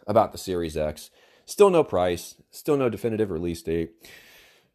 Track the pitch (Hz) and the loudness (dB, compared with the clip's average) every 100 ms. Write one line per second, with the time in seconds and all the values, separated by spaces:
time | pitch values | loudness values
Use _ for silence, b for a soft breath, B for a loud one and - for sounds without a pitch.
0 | - 107 95 87 - 87 82 78 76 - | 0 2 2 -2 -6 -4 -4 -2 -4 -6
1 | - _ b b b - 202 170 135 90 | -14 _ b b b 4 6 6 2 2
2 | 90 87 - - _ - - 143 123 - | 0 -2 -6 -20 _ -10 -2 0 0 -2
3 | 117 110 104 82 87 85 - 82 82 - | -4 -2 -2 -2 -4 -6 -4 -4 -4 -8
4 | B B B B B B B | B B B B B B B